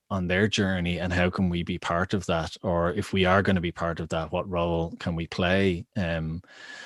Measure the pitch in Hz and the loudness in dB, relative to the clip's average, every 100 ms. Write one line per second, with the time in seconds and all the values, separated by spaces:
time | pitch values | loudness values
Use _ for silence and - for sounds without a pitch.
0 | - 98 87 90 107 - 98 92 87 87 | -6 -4 0 2 2 2 0 0 0 -2
1 | 87 87 90 - 92 87 87 90 - 85 | 0 2 2 2 2 2 -2 -4 -2 0
2 | - 101 - 85 80 - 101 85 85 95 | 0 -2 0 -2 -2 -4 -2 0 0 0
3 | - 98 90 95 98 95 85 - 170 - | -2 2 4 6 4 2 0 -2 -4 -4
4 | 82 82 78 87 - 87 85 85 85 - | -4 -4 -4 -4 -2 0 0 0 -2 -4
5 | - 82 85 - 90 95 98 87 - - | -4 -4 -4 -2 2 4 2 0 -4 -4
6 | 85 82 80 82 - - - - | -2 -2 -4 -6 -10 -20 -18 -18